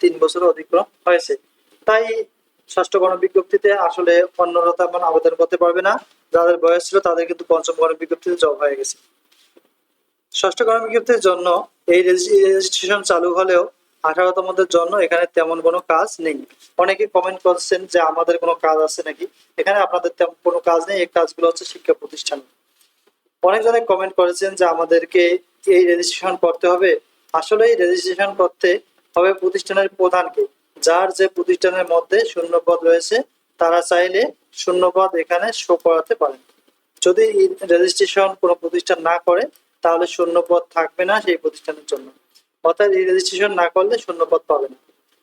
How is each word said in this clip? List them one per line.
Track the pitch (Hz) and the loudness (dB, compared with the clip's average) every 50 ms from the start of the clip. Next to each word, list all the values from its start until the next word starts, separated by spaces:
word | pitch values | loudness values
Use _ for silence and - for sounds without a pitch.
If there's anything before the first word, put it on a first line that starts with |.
তিন | 180 175 165 160 | 0 0 2 2
বছর | 160 156 - 175 180 170 | 0 0 0 2 0 0
অতিক্রম | 160 160 156 - 170 180 202 - _ _ _ | 0 0 -2 -2 0 0 0 -2 _ _ _
হয়েছে। | 180 175 165 - - 208 - _ _ _ _ _ _ _ _ _ | 0 0 2 0 -4 -6 -8 _ _ _ _ _ _ _ _ _
তাই | - 220 220 226 220 226 226 214 - _ _ _ _ _ _ _ - | 0 0 2 0 -2 -4 -6 -8 -10 _ _ _ _ _ _ _ -6
ষষ্ঠ | - 185 180 - - | -4 -4 -2 0 0
গণবিজ্ঞপ্তিতে | 185 180 185 185 180 185 190 - 190 180 - 208 202 - 202 | 0 0 0 0 0 -2 0 0 0 0 0 0 2 2 2
আসলে | 202 196 180 165 - 180 175 170 170 170 180 180 - - | 2 2 0 -2 -2 -2 0 2 2 2 2 0 -2 -2
অন্যরা | 180 170 170 170 170 175 170 - | -2 0 0 0 0 2 0 0
তেমন | 180 175 175 175 180 165 | -2 -2 -2 -2 -2 0
আবেদন | 160 160 165 165 165 - | 0 2 2 0 0 0
করতে | 170 165 185 | 0 -2 0
পারবে | 170 175 170 170 185 180 196 | 0 0 0 0 0 0 -2
না। | 226 247 - _ _ _ _ _ | -2 -2 -6 _ _ _ _ _
যাদের | - 170 170 175 175 | 0 2 2 2 2
বয়স | 165 160 165 170 180 - | 2 2 2 2 0 0
ছিল, | - 190 196 | -2 -2 0
তাদের | 190 180 170 170 170 | 0 0 0 -2 -2
কিন্তু | 170 170 - 175 - | -4 -6 -8 -2 -2
পঞ্চম | 165 160 - 165 | 0 0 0 -4
গণবিজ্ঞপ্তিতে | 165 156 160 160 160 160 165 - 170 165 - 180 175 | -2 -2 -2 -2 -2 -4 -6 -6 -6 -6 -4 -4 -2
জব | - 165 147 143 147 | 0 0 -2 0 -2
হয়ে | 147 143 139 135 | -2 -2 -2 -4
গেছে। | 135 - - - _ _ _ _ _ _ _ _ _ _ _ _ _ _ _ _ _ _ _ _ _ _ _ _ _ _ - - | -6 -8 -10 -14 _ _ _ _ _ _ _ _ _ _ _ _ _ _ _ _ _ _ _ _ _ _ _ _ _ _ -6 -4
ষষ্ঠ | - 190 170 - | -2 -2 -2 -2
গণবিজ্ঞপ্তির | 240 220 226 226 226 220 226 233 233 - 240 220 | 0 0 0 0 -2 -4 -4 -2 0 0 0 2
জন্য | 185 185 180 175 175 180 170 180 175 - _ _ _ | 2 0 0 0 0 0 0 -2 -2 -8 _ _ _
এই | - 175 180 | 2 2 4
রেজি-, | 180 180 180 185 180 214 208 196 196 | 4 2 2 0 2 2 4 4 4
রেজিস্ট্রেশন | 190 190 190 190 185 - - - 190 208 208 | 4 2 0 -2 -4 -6 -6 -4 -2 -2 -2
চালু | 185 - 180 170 175 175 170 185 | 0 -2 0 0 0 0 0 0
হলেও | 190 190 180 175 - - - _ _ _ _ _ | 0 2 2 0 0 -2 -8 _ _ _ _ _
আঠারোতমদের | - 156 160 175 185 185 180 190 185 185 185 190 190 175 170 | -4 -2 0 0 0 0 0 -2 -4 -2 -2 -2 0 0 0
জন্য | 170 170 170 202 | 0 0 0 0
এখানে | 202 175 - 170 170 175 170 _ | 0 0 0 0 0 -2 0 _
তেমন | 170 160 160 165 165 | -2 -2 -2 -2 0
কোনো | 160 165 170 180 - - | 0 0 0 0 -2 -2
কাজ | 165 160 202 214 - - | 0 0 0 -2 -6 -6
নেই। | 165 160 143 135 - - _ _ - _ _ - | -6 -6 -6 -6 -10 -18 _ _ -20 _ _ 0
অনেকে | 180 190 190 190 214 | 0 0 0 -2 -2
কমেন্ট | 202 - 185 180 185 - - - | -2 0 -2 -2 -2 -4 -2 0
করছেন | 185 175 180 - - 190 180 190 185 | 0 0 0 -2 -4 -4 -4 -4 -2
যে | - 175 | 0 0
আমাদের | 165 160 160 165 170 - 170 170 | 0 0 0 -2 -2 -2 -2 0
কোনো | 170 170 165 | -2 -2 -2
কাজ | - - 160 156 156 156 | 0 0 0 0 0 0
আছে | 156 - - - 156 | -2 -4 -6 -10 -10
নাকি। | 147 - 349 - _ _ _ _ _ - | -10 -12 -14 -14 _ _ _ _ _ -4
এখানে | - 196 202 208 185 | -2 0 0 0 0
আপনাদের | - 180 175 - 254 - - | 0 -2 -4 -4 -4 -2 -2
তেমন | 175 170 - _ - | -2 -2 -4 _ -2
কোনো | 175 175 170 - 175 | -2 -2 0 0 0
কাজ | 170 165 165 180 | 0 0 0 -2
নেই, | 202 185 | -4 -4
এই | 175 165 - | -4 -2 0
কাজগুলো | 175 170 160 - - 170 170 | -2 -2 -2 -2 0 0 0
হচ্ছে | 165 - - | 0 -2 -8
শিক্ষা | - - - - - 160 - | -16 -18 -4 -2 -2 -2 -2
প্রতিষ্ঠানে। | - 143 156 151 - - 151 139 131 _ _ _ _ _ _ _ _ _ _ _ _ _ _ _ _ _ _ _ | -6 -12 -16 -12 -10 -8 -10 -10 -12 _ _ _ _ _ _ _ _ _ _ _ _ _ _ _ _ _ _ _
অনেকজনে | - 180 202 226 214 233 233 233 233 233 | 0 2 2 2 2 2 2 2 2 0
কমেন্ট | 190 185 190 190 - - | 0 -2 -2 -2 0 2
করেছেন | 180 175 175 - 196 196 196 | 2 2 0 -2 -4 -4 0
যে | 190 180 | 0 0
আমাদেরকে | 170 165 160 165 160 165 165 170 - - 185 175 170 180 185 - _ _ _ - | 0 2 0 0 2 2 0 2 2 2 2 2 2 2 -2 -4 _ _ _ 0
এই | 196 185 180 185 175 | 4 4 6 4 4
রেজিস্ট্রেশন | 170 175 165 - - - 185 185 180 | 2 0 -2 -4 -6 -4 -4 -4 -2
করতে | - - 170 170 - 190 175 | 0 0 0 0 0 0 0
হবে। | 180 175 196 180 156 - - _ _ _ _ _ - 160 | 2 2 2 2 2 0 -4 _ _ _ _ _ -4 -4
আসলে | - - 214 214 226 233 | -2 0 0 2 2 2
এই | 233 208 | 2 2
রেজিস্ট্রেশন | 180 175 185 180 170 185 180 185 196 196 196 190 | 0 0 0 -2 -4 -4 -4 -4 -4 -2 0 0
করতে | 180 175 - _ - 180 180 208 - _ _ _ _ _ _ | -2 -2 -2 _ 0 0 0 -2 -4 _ _ _ _ _ _
হবে | 175 180 190 190 185 | 0 0 2 0 0
প্রতিষ্ঠানের | 180 185 185 190 - - 196 196 196 190 | -2 -4 -4 -4 -6 -4 -2 -2 -2 -2
প্রধানকে। | - - 185 180 180 180 180 - - - - - _ _ _ _ _ - - | -2 -2 0 0 0 0 -2 -2 -4 -4 -4 -4 _ _ _ _ _ -2 0
যার | 165 165 180 190 - | 2 2 2 0 0
যে | 185 - 190 185 | 0 0 -2 0
প্রতিষ্ঠানের | - 175 170 - 180 - - 185 180 185 175 170 170 | 0 -2 -2 -2 0 0 0 0 0 -2 -2 0 0
মধ্যে | 170 165 - 185 220 226 226 | 0 0 0 0 0 0 -2
শূন্য | - 175 165 170 170 165 - | -4 -8 -4 -2 -2 0 0
পদ | 175 170 170 165 165 | 0 0 2 2 2
রয়েছে, | 170 170 165 - 214 240 285 - _ _ _ _ _ - | 2 2 0 -2 -2 -2 -2 -6 _ _ _ _ _ -2
তারা | 170 165 170 170 | 0 2 2 0
চাইলে | 170 - 180 175 180 180 180 202 240 - - _ _ _ | 0 2 0 0 2 0 0 -2 -2 -2 -4 _ _ _
শূন্য | _ - - 180 180 180 180 180 | _ -8 -4 -2 0 2 0 2
পদ | 175 185 190 190 - 165 | 2 2 0 0 0 -4
এখানে | 156 - 175 175 196 226 | -2 -2 -2 -2 -2 -4
শো | 226 - - - 175 | -6 -6 -2 -2 -2
করাতে | 160 - 175 165 160 160 - 226 | 2 2 2 2 2 0 -2 -2
পারেন। | - 151 139 135 131 _ _ _ _ _ _ _ _ _ _ _ _ - | -2 -2 -2 -4 -8 _ _ _ _ _ _ _ _ _ _ _ _ 0
যদি | 180 180 220 | 2 4 4
এই | 220 220 208 196 190 180 185 - 196 175 | 2 2 4 2 2 2 0 -4 -2 0
রেজিস্ট্রেশন | 170 170 180 180 - - 202 185 - 196 196 196 190 - | 2 2 2 0 0 0 -2 0 0 0 0 0 0 -2
কোনো | - 175 175 | 0 0 0
প্রতিষ্ঠান | - 165 170 175 175 - - 180 170 | -2 -4 -6 -6 -4 -2 -2 -2 -2
না | 160 165 170 175 | 0 -2 -2 0
করে, | - 180 175 180 262 311 - _ _ _ _ _ | 0 0 0 0 -2 -4 -8 _ _ _ _ _
তাহলে | - 170 165 165 175 | -2 0 0 0 -2
শূন্য | 170 - - 170 170 170 175 | -4 -4 -4 -4 0 0 -2
পদ | 170 170 175 170 170 - - | 0 2 0 0 0 -2 -4
থাকবে | 170 160 156 - - 180 | -4 -4 -4 -4 -4 -2
না | 190 208 220 | -2 -2 -2
সেই | 214 185 170 | 0 -2 -2
প্রতিষ্ঠানের | 160 - 156 - - - - 151 151 147 | -2 -4 -6 -8 -8 -10 -12 -12 -12 -10
জন্য। | - 143 135 131 131 - _ _ _ _ _ _ _ _ _ - | -8 -8 -8 -8 -14 -20 _ _ _ _ _ _ _ _ _ -2
অর্থাৎ | 165 165 - 208 202 | -2 0 2 2 2
এই | 190 185 185 | 2 2 2
রেজিস্ট্রেশন | 185 185 190 185 - 190 185 208 208 | 2 0 0 0 -2 -2 -2 -2 -2
না | 196 180 175 165 | 0 0 -2 0
করলে | - 185 190 208 240 226 | 2 0 0 0 -2 -4
শূন্য | - - 170 165 165 | -4 -8 -6 -4 -2
পদ | - 165 160 - - | 0 0 -2 0 -2
পাবে | 151 139 139 131 | -2 -2 -4 -6
না। | 131 - _ _ _ _ _ _ _ _ | -10 -16 _ _ _ _ _ _ _ _